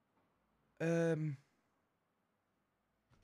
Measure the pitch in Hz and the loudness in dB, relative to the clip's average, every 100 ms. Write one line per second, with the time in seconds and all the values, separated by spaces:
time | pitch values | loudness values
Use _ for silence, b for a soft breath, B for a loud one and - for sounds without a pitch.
0 | _ _ _ _ _ _ _ - 165 165 | _ _ _ _ _ _ _ -4 0 2
1 | 165 156 156 139 _ _ _ _ _ _ | 2 0 -2 -6 _ _ _ _ _ _
2 | _ _ _ _ _ _ _ _ _ _ | _ _ _ _ _ _ _ _ _ _
3 | _ _ | _ _